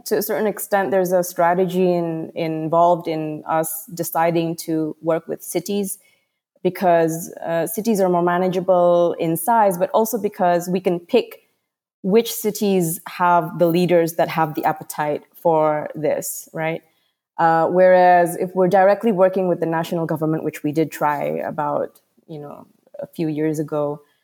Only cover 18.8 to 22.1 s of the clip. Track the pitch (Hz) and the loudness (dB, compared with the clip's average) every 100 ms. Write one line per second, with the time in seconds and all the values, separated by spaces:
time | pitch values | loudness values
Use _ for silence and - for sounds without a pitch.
18.8 | 190 202 233 180 185 196 185 170 165 165 | 6 4 0 2 2 2 0 -2 -2 -2
19.8 | 170 175 160 156 156 160 156 - 151 147 | -4 -4 -4 -2 -2 -2 -4 -6 -4 -2
20.8 | 156 - 151 147 147 156 95 156 147 143 | -2 -2 -2 -2 -4 -4 -6 -6 -4 -4
21.8 | - _ _ | -4 _ _